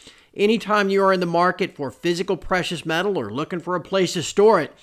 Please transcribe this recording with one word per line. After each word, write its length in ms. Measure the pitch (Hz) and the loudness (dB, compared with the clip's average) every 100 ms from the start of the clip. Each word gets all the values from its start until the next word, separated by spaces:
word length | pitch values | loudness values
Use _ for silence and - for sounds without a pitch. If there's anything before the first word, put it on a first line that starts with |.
| - - _ | -20 -20 _
Anytime 560 | - 202 226 190 214 196 | -2 2 2 0 0 2
you 140 | 196 | 2
are 100 | 196 | 2
in 60 | 190 | 2
the 80 | 175 | 0
market 480 | 170 180 175 175 - | 2 2 0 -6 -6
for 160 | 135 | -10
physical 460 | - 175 175 190 185 | -6 -4 -2 -2 -4
precious 500 | - 185 165 165 160 | -2 -2 -2 -6 -4
metal 320 | 165 196 185 | -2 0 -2
or 120 | 131 | -4
looking 280 | - 151 180 | -6 -6 -6
for 160 | 175 180 | -4 -6
a 60 | |
place 320 | 180 196 180 | -2 0 0
to 100 | 175 | -2
store 360 | 139 - 214 196 | -2 4 6 6
it, 140 | 139 - | 2 -8